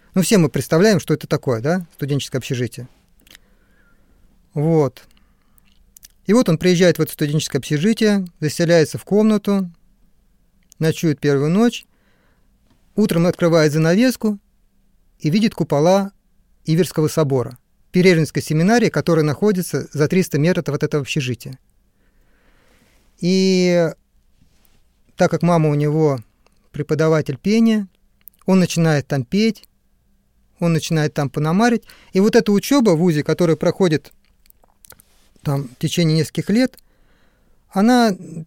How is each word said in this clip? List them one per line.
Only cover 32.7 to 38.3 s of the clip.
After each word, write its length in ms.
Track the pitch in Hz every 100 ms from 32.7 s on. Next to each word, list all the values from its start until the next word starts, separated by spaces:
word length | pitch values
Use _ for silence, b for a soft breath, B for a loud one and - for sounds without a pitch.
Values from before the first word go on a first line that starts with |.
| 285 226
в 80 | 160
вузе, 240 | 180 151
которая 320 | 139 156 175 156
проходит 560 | 180 - 185 151 - _ _ _ _ _ _ _ _ - _ _ _ _
там 260 | 151 139 131
в 80 | 127
течение 420 | 160 - 160 160
нескольких 320 | 147 - -
лет, 260 | 214 262 - _ _ _ _ _ _ _ _ _
она 400 | 196 220 247 226 180 160